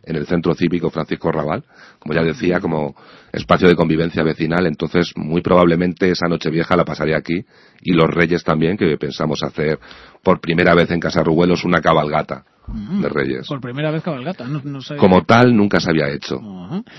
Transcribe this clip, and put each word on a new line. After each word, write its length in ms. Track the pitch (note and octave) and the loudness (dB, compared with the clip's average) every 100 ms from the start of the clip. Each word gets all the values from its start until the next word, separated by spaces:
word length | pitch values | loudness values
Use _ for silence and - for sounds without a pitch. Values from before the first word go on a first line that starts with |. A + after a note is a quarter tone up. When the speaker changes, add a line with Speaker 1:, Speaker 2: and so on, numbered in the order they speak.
Speaker 1:
en 140 | - D#2+ | -8 -6
el 100 | D2 | -2
Centro 300 | F2 E2 D#2 | -2 0 0
Cívico 340 | F2 F2 E2 | 0 0 -2
Francisco 400 | E2 D#2 D#2+ E2+ | -4 -6 -4 -2
Raval, 360 | D#2+ D2+ F#2+ - - - _ | -2 -2 -6 -8 -20 -20 _
como 160 | - D#2 | -4 -2
ya 80 | |
decía, 360 | E2 D#2 F2+ F2+ | 0 0 -2 0
como 340 | F2+ D#2+ C#2+ - - - - | -2 -2 -4 -8 -20 -20 -12
espacio 360 | - - - F2+ | -10 0 4 6
de 80 | E2+ | 4
convivencia 480 | D#2+ D#2 E2 E2 | 4 2 0 -2
vecinal. 420 | D#2+ D2+ D#2+ E2 F2+ | -2 -2 -2 0 0
Entonces, 460 | D2 D#2+ F2 F2 - | -2 -2 0 -2 -4
muy 260 | D2+ E2+ | -4 -2
probablemente 680 | E2+ F2+ F2 E2+ F2+ E2+ F#2+ | 2 4 6 4 0 0 0
esa 180 | F2 E2+ | 0 -2
Nochevieja 480 | E2+ D#2+ D#2+ E2 F2 | -2 -2 -2 0 0
la 80 | D#2+ | 0
pasaré 300 | D#2 D2+ D#2 | -2 -2 -2
aquí, 300 | C#2+ F2 - _ _ _ | -2 -6 -6 _ _ _
y 100 | - | -2
los 180 | E2+ D#2+ | 2 2
Reyes 340 | D2+ E2+ E2+ | 2 0 0
también, 340 | - D#2 E2 G2+ | 0 0 0 0
que 200 | F#2 D2 | 0 0
pensamos 460 | D2 C2+ D#2 D2 | -4 -4 -4 -4
hacer 340 | D2 - D2+ D2+ - - - - | -6 -4 -4 -4 -8 -20 -20 -4
por 160 | F#2 F2 | 0 0
primera 340 | E2 E2 F2 | 0 2 4
vez 160 | E2+ E2 | 4 4
en 100 | E2+ | 0
Casa 220 | D#2+ E2+ | -2 0
Rubuelos 440 | D#2+ D#2+ F2 F2 F2+ | 2 2 2 2 0
una 160 | F2 | 0
cabalgata 640 | E2+ E2 D2 D2+ - C2 - _ - | 2 2 2 -2 -4 -8 -14 _ -14
Speaker 2:
Ujú. 320 | A2 G#2 G3 | -12 -6 -4
Speaker 1:
de 100 | D3+ | -2
Reyes. 380 | D3+ C2+ B1+ - | -2 -2 -4 -8
Speaker 2:
Por 140 | C#3 | -10
primera 300 | B2 B2+ D#3 | -10 -6 -4
vez 100 | D#3+ | -4
cabalgata, 460 | E3 C#3 C3 - A#2+ | -6 -8 -8 -10 -10
no, 120 | D3 | -10
no 180 | C#3 C#3 | -10 -12
sé. 140 | C3 D3 | -12 0
Speaker 1:
Como 280 | G2+ F#2 | 4 4
tal, 320 | E2 A2+ B2 A#2 | 6 6 6 6
nunca 240 | G2+ F#2 | 4 2
se 120 | F2+ | 2
había 180 | D#2+ C#2+ | 0 0
hecho. 300 | C#2+ - C2 | -4 -8 -10
Speaker 2:
Ajá. 420 | - F#2 F2+ E3+ A#3+ | -10 -16 -10 -10 -10